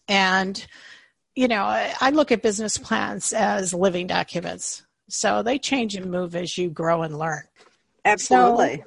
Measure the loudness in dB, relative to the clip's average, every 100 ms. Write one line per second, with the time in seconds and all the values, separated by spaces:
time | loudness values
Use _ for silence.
0 | -2 2 4 2 0 -6 -12 -20 -20 -20
1 | _ _ _ 0 0 2 0 -2 -2 0
2 | 2 4 4 2 2 -2 -4 -6 -4 -4
3 | -2 -4 -4 0 0 0 -2 0 2 0
4 | -2 -2 -2 -6 -8 -8 -10 -12 _ _
5 | _ -4 0 0 0 -2 0 -2 -2 -4
6 | -4 -4 -4 -6 -6 -4 -4 -2 0 0
7 | -2 -4 -4 -6 -10 _ _ _ _ _
8 | 2 2 4 6 6 4 2 0